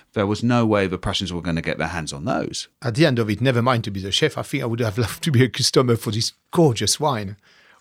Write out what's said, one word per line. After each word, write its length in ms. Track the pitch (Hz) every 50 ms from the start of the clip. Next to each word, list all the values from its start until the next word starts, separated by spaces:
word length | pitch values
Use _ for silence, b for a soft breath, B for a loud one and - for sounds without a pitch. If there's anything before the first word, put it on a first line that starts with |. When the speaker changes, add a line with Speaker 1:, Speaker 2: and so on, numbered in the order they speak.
| B _ -
Speaker 1:
There 120 | 117 101
was 160 | 98 107 107 117
no 240 | 120 123 120 117
way 220 | 110 107 101 98 92
the 100 | 90 87
Prussians 340 | - 107 95 - 98 85 87
were 80 | 87
gonna 220 | 82 87 82 82 76
get 160 | 80 76 -
their 160 | 78 82 87
hands 180 | 85 78 73 -
on 120 | 71 76
those. 420 | 127 - 80 - - - - - - _ _ -
Speaker 2:
At 140 | 123 113
the 100 | 123 165
end 140 | 156 131 117
of 100 | 113 104
it, 100 | 107 101
never 220 | 120 135 123 120 117
mind 220 | 127 127 117 113
to 80 | 110 98
be 80 | 98
the 100 | 92 98
chef, 260 | 92 - 156 147 -
I 60 | 123 117
think 220 | - - 139 135
I 20 |
would 140 | 120 113 117
have 180 | 123 110 95 117
loved 240 | 117 98 - - -
to 80 | 170
be 140 | 143 117 131
a 40 | 127
customer 460 | - - 123 - - 156 135 120 117
for 160 | 113 - 120
this 220 | 104 113 113 - - _ _ _
gorgeous 480 | - 180 170 147 113 98 110 98 - -
wine. 380 | 147 151 131 110 104 95 98 b b b b b b b b b